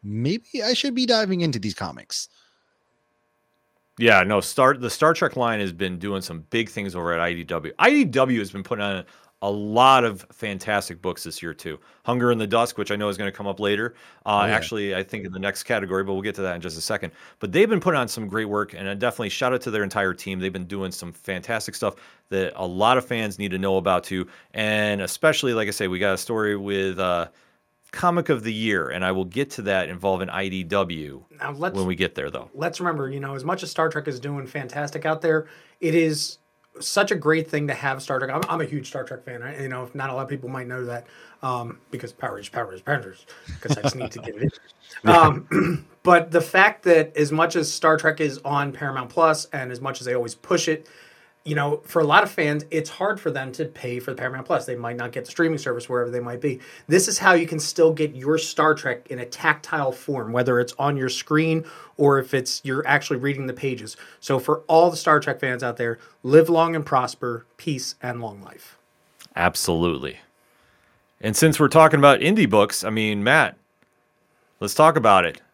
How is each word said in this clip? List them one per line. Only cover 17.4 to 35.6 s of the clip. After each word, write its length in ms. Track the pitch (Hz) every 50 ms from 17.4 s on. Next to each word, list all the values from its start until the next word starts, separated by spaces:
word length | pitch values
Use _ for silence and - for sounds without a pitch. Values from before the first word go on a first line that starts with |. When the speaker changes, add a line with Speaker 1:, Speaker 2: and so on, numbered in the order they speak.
| - 101 90
Speaker 2:
they've 160 | 170 208 220
been 100 | 220 185
putting 180 | - 185 165 139
on 80 | 123 113
some 180 | - 120 107
great 220 | 98 95 110 110 104
work, 240 | 104 104 104 - -
and, 120 | 85 98
uh, 100 | 95 101
definitely 340 | 101 120 120 113 - 117 101
shout 240 | - - 135 127 131
out 80 | 127
to 100 | - 123
their 120 | 107 110 104
entire 300 | 98 - 107 101 95 92
team. 260 | - - 98 95 92
They've 120 | 92 95
been 140 | 92 95 90
doing 260 | 87 98 98 98 92
some 220 | 90 - - 85 82
fantastic 600 | - _ - 95 90 87 - 117 110 - - -
stuff 200 | - - 104 - - - - _ _ _
that 240 | _ 92 95 95 82 -
a 80 | - 95
lot 300 | 90 90 92 104 113 127
of 80 | 127 120
fans 340 | - 123 117 113 107 95 -
need 120 | 101 101
to 60 | 90
know 200 | 92 95 98 95
about, 260 | 95 87 98 92 90 -
too. 240 | - 95 92 90 - - - - _ -
And 480 | - 110 107 107 107 107 104 104 101
especially, 520 | 95 87 - - - 156 151 - - 131 120
like 160 | 110 110 101
I 20 |
say, 160 | 104 - 107
we 120 | 92 90 90
got 160 | 101 101 95
a 20 |
story 400 | 92 - - 120 110 107 104 104
with, 420 | 101 98 101 101 98 95 95 90 90
uh, 280 | 95 90 90 87 82 - _ _ _ _ _ _ _ _ _ _ _ _
Comic 360 | - - - 180 170 175 165
of 160 | - 151 120 107
the 100 | 113 110
Year, 360 | 107 110 110 104 92 78 64
and 160 | 67 90 92
I 80 | 92 95
will 120 | 95 95
get 240 | 87 87 131 139 135
to 100 | - - 107
that 240 | 101 98 95 90 76
involving 400 | 90 87 92 98 95 92 95 90
I 180 | - 92 98 95
D 140 | 92 92 90
W 580 | 82 98 101 95 85 85 80 76 71 67 65 - _ - -
Speaker 3:
Now, 140 | - 139 143
let's 220 | 139 165 190 185
Speaker 2:
when 120 | 98 -
we 80 | 92 185
get 180 | 170 95 87 -
there, 160 | - 69 71
though. 220 | - - - - -
Speaker 3:
let's 260 | 135 156 170 165 -
remember, 280 | 180 175 165 151 139 131
you 100 | 135 139
know, 120 | 139 139 139
as 80 | 135 127
much 180 | 160 180 190 185
as 80 | 147
Star 180 | - - 160 160
Trek 180 | 156 151 143
is 120 | 151 135 120
doing 260 | 120 143 143 143 135
fantastic 600 | 127 - 147 135 123 - 147 147 143 - 156 -
out 140 | 156 156 156
there, 260 | - 165 156 156 156 - - -